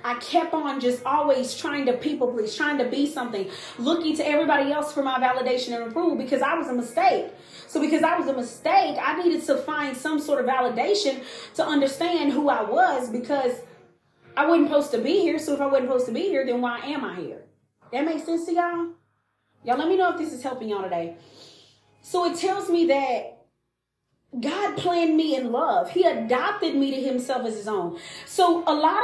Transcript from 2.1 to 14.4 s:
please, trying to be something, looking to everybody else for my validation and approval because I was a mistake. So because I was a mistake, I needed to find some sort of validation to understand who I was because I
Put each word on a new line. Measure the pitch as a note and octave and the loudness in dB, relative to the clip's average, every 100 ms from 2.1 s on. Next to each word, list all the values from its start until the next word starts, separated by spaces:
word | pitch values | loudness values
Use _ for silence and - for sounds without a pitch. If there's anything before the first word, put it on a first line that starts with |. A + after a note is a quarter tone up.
| C#4+ B3 | -2 -2
please, | A#3 G#3+ - | -2 -4 -2
trying | D4 C#4+ | -2 0
to | A3 | 0
be | C#4 C#4+ | 0 -2
something, | C4+ A#3+ G#3 F#3+ - - - | -2 -6 -6 -6 -10 -14 -4
looking | B3 E4 D#4+ D4+ | 0 0 0 0
to | C#4+ | 2
everybody | D4 D4+ C#4 C#4 | 2 4 2 2
else | D4 D4 | -2 -2
for | C#4+ | -2
my | C4+ B3+ | -2 2
validation | B3+ B3+ B3 B3 A#3+ | 2 2 0 -2 -2
and | A#3 A3+ | -6 -4
approval | D#4+ E4+ B3 | -2 0 0
because | - B3+ | 0 0
I | C#4 E4 | 0 0
was | C#4 | -2
a | |
mistake. | B3 A3 - F#4+ - - - - - - | -4 -4 2 2 2 -2 -12 -20 -20 -6
So | D4+ | -2
because | D4+ D#4 | 2 4
I | D#4+ E4+ | 4 2
was | C#4 | 0
a | |
mistake, | B3+ A#3+ - D#4 F#4+ E4 - | -2 -6 -4 2 4 4 0
I | C4+ E4+ | -2 0
needed | F4 - - | 2 2 2
to | C4 | 0
find | - D4+ C#4+ A#3+ | -2 -4 -4 -4
some | D#4 D4+ | -2 -2
sort | - C4+ | 0 0
of | B3 | 2
validation | C4 B3 A3+ D#4 G4+ C#4 B3+ - - - - | 2 0 0 2 2 0 -2 -6 -14 -8 -4
to | D#4 | 0
understand | C#4+ C4+ - E4+ E4+ C#4 | 2 2 2 0 2 2
who | B3 C#4+ | 2 2
I | A#3+ | 2
was | G#3+ C#4+ F#4 C4+ B3 | 2 4 4 2 -2
because | A#3 - C#4 B3 B3 - - - _ _ _ - | -4 -2 0 0 -2 -10 -20 -20 _ _ _ -6
I | - | 0